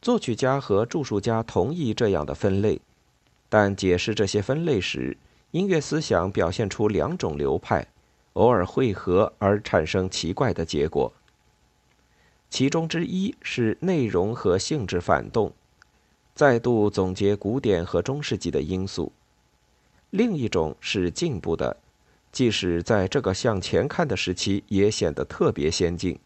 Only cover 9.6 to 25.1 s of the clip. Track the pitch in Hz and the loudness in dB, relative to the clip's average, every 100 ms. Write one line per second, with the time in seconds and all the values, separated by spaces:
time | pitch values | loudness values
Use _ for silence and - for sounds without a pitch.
9.6 | 117 98 80 95 92 - 80 92 131 90 | 2 0 2 0 -2 -4 -6 -2 -2 -2
10.6 | 85 76 76 73 62 _ _ _ _ _ | -2 0 0 0 -2 _ _ _ _ _
11.6 | _ _ _ _ _ _ _ _ _ - | _ _ _ _ _ _ _ _ _ 0
12.6 | 135 165 165 170 170 185 190 - - - | 0 2 -2 -2 -2 -2 -4 -4 -8 -2
13.6 | 113 - 180 175 120 90 95 120 104 90 | 0 0 0 0 2 2 0 0 0 0
14.6 | - 156 95 87 87 80 52 117 101 - | 0 -4 -2 -4 2 0 2 -2 -2 -4
15.6 | _ _ _ _ _ _ _ - 147 120 | _ _ _ _ _ _ _ 2 4 4
16.6 | 123 117 104 101 92 92 98 101 98 123 | 2 2 2 2 -2 0 0 0 -2 -2
17.6 | 123 90 87 87 82 139 147 104 87 78 | 2 0 2 -2 -2 -4 -4 -4 -2 -2
18.6 | 73 92 95 - 80 _ _ _ _ _ | -2 -4 -4 -6 -6 _ _ _ _ _
19.6 | _ _ _ _ _ 185 233 175 113 92 | _ _ _ _ _ -2 0 0 -2 0
20.6 | 78 - - 104 87 - 170 110 85 82 | -2 -4 -6 -2 -2 -2 -4 -4 -4 -2
21.6 | 67 - _ _ _ _ _ - 123 101 | -2 -6 _ _ _ _ _ 0 0 2
22.6 | 92 85 87 110 95 143 98 95 127 101 | 0 0 2 0 2 0 0 0 0 -2
23.6 | - 87 123 - 160 95 - 92 - 98 | 0 0 0 -2 -2 -2 -4 -4 -2 -2
24.6 | - 98 101 107 90 | 0 2 2 2 -2